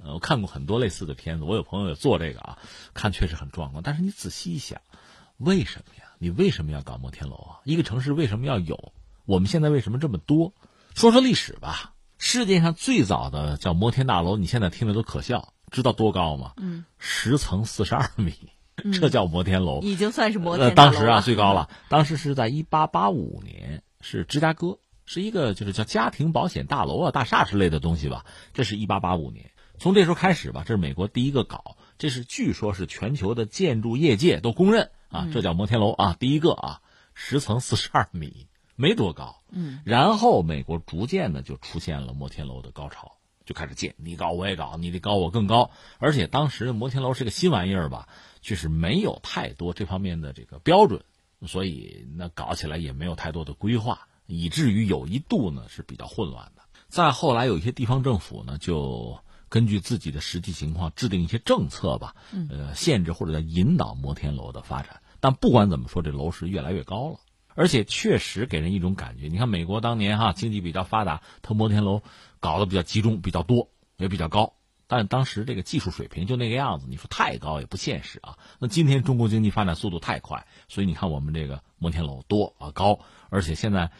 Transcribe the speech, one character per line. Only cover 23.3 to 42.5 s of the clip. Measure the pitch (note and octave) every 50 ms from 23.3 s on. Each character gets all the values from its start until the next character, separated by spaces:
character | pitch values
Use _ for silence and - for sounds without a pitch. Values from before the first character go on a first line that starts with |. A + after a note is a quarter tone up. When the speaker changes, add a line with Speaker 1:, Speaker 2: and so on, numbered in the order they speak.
| - F2+ F#2+
Speaker 1:
年， | F2 E2+ G1+ - C2 D2+ D#2 - _ _ _
是 | - - - G#2+ E2+
芝 | - - D3
加 | D#3+ D#3+ D#3+
哥， | - E3+ F3 G3 - _ _ _ _ _
是 | - - F3 G3
一 | A3
个 | A#3 F#3 C#3+ A2+ F#2+
就 | - G#2
是 | G2 F#2+
叫 | A2 A2
家 | - - G#3+ A3+ A#3+
庭 | - - C#3+ E3
保 | D#3 B2+ D3+
险 | F3 - - C3+
大 | C#3 C#3+ C3+ F#2+
楼 | C#2 D#2+ A#2+
啊、 | F3 D3
大 | - C#3 C3+
厦 | - A3+ - -
之 | - G2+
类 | G2+ F#2+ E2+
的 | D#2 D2+
东 | D2+ E2 E2
西 | D2+ D2+ C#2
吧。 | - - - - - - - - -
这 | - B2+
是 | G#2 G#2+
一 | G#2 G#2+
八 | F2+ G#2 F#2+
八 | F#2 F2 F#2
五 | F2 D2 B1
年。 | G#1+ G#1 - - _ _ - - - -
从 | - E3+ G3
这 | G#3 F3+
时 | D#3+
候 | F3
开 | - F3 E3 E3+
始 | - - B1
吧， | A1+ C2+ D#2
这 | - A2+
是 |
美 | G2 E2+ C#2 C2+
国 | F2 F#2
第 | G#2 - B2 B2+
一 | C#3+
个 | C#3 B2+ G2+
搞， | - - - - - - - - _ _
这 | - - D3+
是 | B2 B2+ B2
据 | - - C#4 B3 C#3+ F#2+
说 | - A2 G#2 F#2+
是 | F#2+ F2
全 | D2 - - - A2+ D3
球 | - F2+ G2 A#2+
的 | A#2+ A2+
建 | G#2 - - F#3+ D#3+ A#2+ A2+
筑 | G#2+ A#2 A2+
业 | C3+ E3 D#3 A2+
界 | G2 D3+ F3 A2 D#2
都 | G2 A#2
公 | A2 - F3+ G3
认 | A3+ A3 - - - _ _ _
啊， | - E3+ F3+
Speaker 2:
嗯。 | E3
Speaker 1:
这 | D3+ A#2
叫 | F#2+ F#2 E2
摩 | F2 G#2
天 | G#2 A#2+ A2+
楼 | G2+ G#2+
啊， | - - G2+ F#2+ E2+ -
第 | A#2+ C3
一 | D3 D#3
个 | D#3 D#3+
啊， | - - - - - - _ _ _ _ _ _ -
十 | - - - B2 D3
层 | - - G#2+ B2
四 | - - A#2+
十 | - - -
二 | - C#3 G#2+ -
米， | - E2+ D2+ - - - - - _ _ _ _ _
没 | - B2+ E3+ A3+
多 | A#3 A2 E3+
高。 | D#3 - C2 - - _ _ _
Speaker 2:
嗯。 | - F#3 E3+ C#3+ C3 C#3+ -
Speaker 1:
然 | G2 A#2 B2 D3 G3+ A3+ G#3
后 | A3+ B3 F3+ G#2+ E2+
美 | D#2+ D#2 C#2+
国 | C2 - E2
逐 | E2 - - - E2 A2
渐 | C#3 F#3 F#3+ E3 G2+ D2+
的 | C2+
就 | C2+ - C2+
出 | B1+ - - - E2+
现 | - F2+ D#2 C#2+ C2
了 | B1 C2
摩 | C#2 C2+ C2
天 | - - D2
楼 | C2+